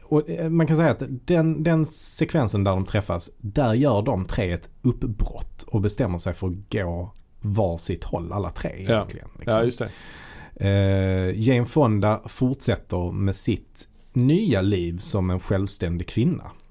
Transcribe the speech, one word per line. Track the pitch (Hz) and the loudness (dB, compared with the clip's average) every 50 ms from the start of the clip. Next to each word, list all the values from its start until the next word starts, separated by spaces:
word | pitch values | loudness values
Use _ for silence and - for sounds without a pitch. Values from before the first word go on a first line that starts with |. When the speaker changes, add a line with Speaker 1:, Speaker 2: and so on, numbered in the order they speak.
Speaker 1:
och, | - - 151 151 151 - | -4 0 2 2 2 0
eh, | 170 165 165 160 | -4 -4 -2 0
man | 165 165 160 | 2 2 4
kan | 143 160 | 4 4
säga | 156 170 147 | 4 4 4
att | 117 - 131 120 | 2 0 -2 -8
den, | 135 127 - - 175 165 160 160 156 147 | -8 -6 0 2 2 4 4 2 2 0
den | 160 170 165 160 156 | 2 2 4 2 2
sekvensen | - - - - - - - 156 - - 160 123 98 - 101 98 | 0 -2 -8 -8 -6 -2 -2 -2 0 2 0 2 2 2 2 2
där | 98 | 2
de | 95 92 95 | 2 0 0
träffas, | - - 104 - - 90 85 - - - - | 0 -2 -2 -2 -2 -4 -6 -6 -10 -12 -10
där | - 101 - 147 135 113 110 | -10 -4 -2 0 2 2 4
gör | 123 147 143 110 101 | 4 4 4 4 2
de | 117 139 117 92 92 | 2 0 0 -2 -2
tre | - - - 101 87 | -2 -2 -2 0 0
ett | 87 82 - - - - | -2 -4 -6 -10 -8 -2
uppbrott | - 127 - - - 123 101 - - - - - - - - - - | 0 0 0 0 -2 -4 -2 -2 -2 -2 -2 -6 -10 -10 -10 -16 -10
och | - - 107 | -4 -2 0
bestämmer | 101 101 - - 127 95 90 85 | 0 0 0 0 -2 0 0 -2
sig | - 95 87 | -4 -4 -4
för | - 95 | -4 -4
att | 92 87 98 101 - | -4 -4 -6 -8 -6
gå | - 110 92 85 85 87 90 - - - - _ - - | -4 -4 -2 -2 -4 -6 -6 -8 -12 -18 -20 _ -14 -6
varsitt | - 104 98 110 101 87 85 82 - - 92 - - | -4 -2 0 2 2 0 0 -4 -4 -6 -6 -6 -6
håll, | - - 87 85 85 | -6 -6 -6 -6 -4
alla | 92 104 92 - | -4 -4 -4 -4
tre | - - - 82 - | -6 -6 -8 -8 -8
Speaker 2:
Ja. | - 95 101 113 | -6 -2 0 0
Speaker 1:
egentligen, | 107 95 - - - - - - - | 0 0 -4 -8 -14 -14 -16 -14 -8
liksom. | - 117 110 113 | -2 0 2 2
Speaker 2:
Ja, | 117 | 2
just | 120 120 - | 2 0 -2
det. | 117 113 - - - - - - - - - - - - - | -6 -8 -8 -14 -20 -20 -20 -18 -18 -18 -18 -18 -18 -16 -8
Speaker 1:
Eh, | - 95 98 98 101 98 98 98 98 95 95 92 92 92 92 95 104 | -2 2 2 4 4 4 4 4 4 2 2 2 0 0 0 0 0
Jane | 107 135 127 120 120 | 2 4 4 4 2
Fonda | - - 156 139 110 107 101 104 107 107 - - | 2 2 4 4 4 4 4 2 2 2 0 -4
fortsätter | - - - 127 127 135 - - 123 101 - - - 98 90 87 87 | -8 -4 0 0 0 0 0 0 -2 -2 -2 -2 -4 -4 -2 -2 -2
med | 98 98 98 98 95 | -2 0 0 0 0
sitt | - - 127 104 - - - - - - _ - - - - | 0 0 -2 -2 -2 -4 -10 -18 -18 -18 _ -20 -20 -12 -4
nya | - 127 120 135 160 202 226 175 110 95 | 0 2 4 4 4 4 4 2 2 2
liv | 92 101 104 90 87 85 85 87 | 2 2 2 0 0 -2 -4 -6
som | - - - 101 92 92 | -6 -2 -2 0 0 0
en | 90 92 | 0 -2
självständig | - - 104 95 98 101 - - 90 85 85 85 90 - | -2 -2 0 0 0 -2 -4 -4 -2 -2 -2 -4 -4 -4
kvinna. | - 110 123 180 175 - - - - - - - | 0 0 2 2 0 -2 -8 -14 -18 -20 -20 -20